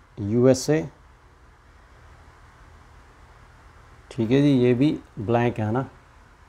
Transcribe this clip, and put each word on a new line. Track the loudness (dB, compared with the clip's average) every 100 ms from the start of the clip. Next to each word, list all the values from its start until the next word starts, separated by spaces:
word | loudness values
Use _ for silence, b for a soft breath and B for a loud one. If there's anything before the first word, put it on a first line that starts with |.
| _ -12 -4 2
U | 2 2
S | 0
A। | -4 -4 -14 -20 -20 -20 _ -20 -20 -20 -20 -20 -20 -20 -20 -20 -20 -20 -20 -20 -20 -20 -20 -20 -20 -20 -20 -20 -20 -20 -20 -20 -20 -14
ठीक | -6 0
है | 2
जी, | 2
ये | 2 2
भी | 2 0 -2 -10 -10
ब्लैंक | -2 0 0 -2
है | -4
ना, | -4 -6 -12 -20 -20 -20 -20